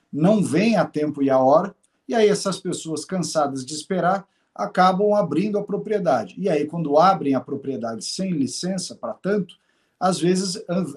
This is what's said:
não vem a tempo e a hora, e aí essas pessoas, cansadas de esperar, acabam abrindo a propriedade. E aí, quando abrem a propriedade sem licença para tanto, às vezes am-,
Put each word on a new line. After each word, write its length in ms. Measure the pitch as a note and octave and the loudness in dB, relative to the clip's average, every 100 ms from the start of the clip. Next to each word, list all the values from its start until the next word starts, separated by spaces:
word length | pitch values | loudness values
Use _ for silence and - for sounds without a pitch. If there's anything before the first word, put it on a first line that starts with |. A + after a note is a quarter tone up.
| _ | _
não 320 | C#3+ E3+ G#3+ | 0 4 4
vem 320 | B2 D3+ A3+ G3+ | 2 2 2 2
a 100 | D3+ | 0
tempo 380 | D3+ D3 C#3+ | -2 -4 0
e 60 | C3+ | 2
a 100 | C3 | 4
hora, 340 | C3 D#3 G3+ - _ _ - | 6 4 2 -8 _ _ -4
e 60 | |
aí 140 | A#3+ G#3 | 2 4
essas 320 | G3+ G3 F3+ | 2 -2 -6
pessoas, 440 | F#3 D3+ D#3+ D#3 | -6 -8 -6 -8
cansadas 640 | - F#3 D#3 D#3+ C#3 C3+ B2+ | -6 -4 -2 -2 -2 -4 -8
de 80 | |
esperar, 540 | D3+ - F#3 E3+ G3 - _ _ | -10 -6 -2 0 -2 -4 _ _
acabam 640 | - F3+ - F#3 F#3 G#3 G#3 | -8 -4 4 4 4 2 2
abrindo 420 | E3+ C#3+ G#3 G3+ | 0 0 0 -2
a 60 | |
propriedade. 720 | G3+ G3 G#3+ G#3 F3 B2+ G#2 - | -4 -6 -4 -2 0 0 -2 -6
E 100 | F#3+ | -2
aí, 200 | D3+ D3 | 0 -2
quando 320 | E3+ D#3 C#3+ | -4 2 6
abrem 340 | F#3 F#3+ C#3 | 6 4 2
a 80 | C3 | -2
propriedade 640 | - C#3 C3+ B2+ A#2 A2 - | -2 -10 -8 -6 -6 -8 -10
sem 240 | - F#3+ | -6 -4
licença 640 | D#3+ B2 - F3+ F#3+ - | -2 -4 -4 -6 -6 -8
para 200 | - A2+ | -10 -12
tanto, 420 | - F#3 G#3 - - _ _ _ - | -8 -2 -2 -2 -10 _ _ _ -4
às 200 | F#3 F3 | -2 0
vezes 440 | E3+ F#3 G3 - - | 2 0 -2 -6 -6
am-, 260 | F3 D3+ | -4 -4